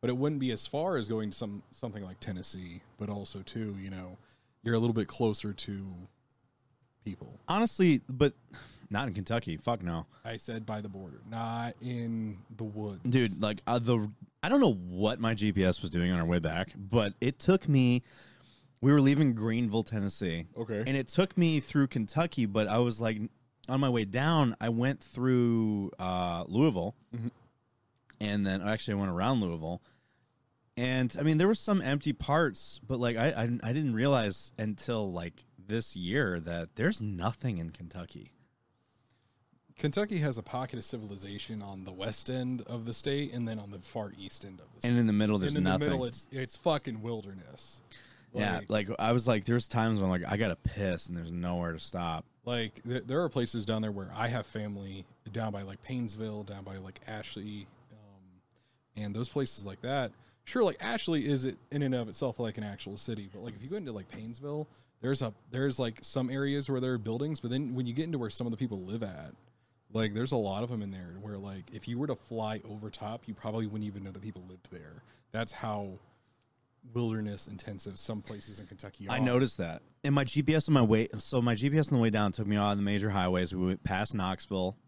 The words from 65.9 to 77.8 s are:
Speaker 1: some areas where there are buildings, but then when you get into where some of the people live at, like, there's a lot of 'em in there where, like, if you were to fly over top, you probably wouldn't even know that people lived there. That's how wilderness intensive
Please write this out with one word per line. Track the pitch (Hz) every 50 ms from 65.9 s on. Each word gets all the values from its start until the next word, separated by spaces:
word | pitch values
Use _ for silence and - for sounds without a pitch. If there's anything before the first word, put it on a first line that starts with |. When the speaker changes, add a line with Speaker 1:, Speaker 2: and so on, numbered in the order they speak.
| 110 - -
Speaker 1:
some | - - 139 127 123
areas | 131 135 139 139 139 143 139 135
where | 135 127
there | 127 127 127
are | 117
buildings, | 104 113 113 117 139 151 156 139
but | - 117
then | 123 131 151 127 131
when | 127 127
you | 120 117
get | 135 160
into | 165 160 135
where | 120 107
some | - - 120
of | 120 113
the |
people | 104 135 117 110 95 90
live | 92 104 113 110
at, | 98 87 76 78 73 - - _ _ _ _ _ _ _ _ _ _ 104
like, | 110 110 107 101
there's | 110 123 127
a | 139
lot | 123 107 98 95 101 117
of | 120
'em | 123 110 104
in | 98 95
there | 95 90 87 85 95
where, | 101 107 104
like, | 98 98 101 98 95 87 - -
if | 110 - -
you | 120 120
were | 143
to | 147 131
fly | - - - 120 113 110 110 107 107 -
over | 117 104 107 107 104
top, | - - - 104 113 123 -
you | - 107
probably | - - 113 107 113 110
wouldn't | 104 104 107 107 104
even | 98 101 98
know | 95 92
that | 95 95
people | 104 95 92 90 92
lived | 92 90 _ -
there. | 92 87 76 76 - 78 - - - _ _ _ -
That's | 110 117 -
how | - - - 113 107 104 101 98 92 95 - _ _ _ _ _ _ _ _ _ _ _ _ _ _ _ _ 127 113
wilderness | 120 120 113 110 110 107 104 101 95 -
intensive | - 107 101 - - 104 95